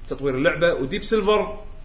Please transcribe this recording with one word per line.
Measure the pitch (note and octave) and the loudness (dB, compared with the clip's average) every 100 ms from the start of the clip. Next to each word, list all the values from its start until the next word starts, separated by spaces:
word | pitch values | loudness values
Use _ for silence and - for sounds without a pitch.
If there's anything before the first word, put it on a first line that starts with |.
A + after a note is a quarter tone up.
| - | -10
تطوير | C3+ C#3 C3 | -4 -2 2
اللعبة. | D#3+ D3+ E3+ | 2 4 2
وديب | - C3+ G3 | 2 -2 -4
Silver | - A3 G3 G#3 F3 - - - | 0 2 4 2 0 -6 -12 -12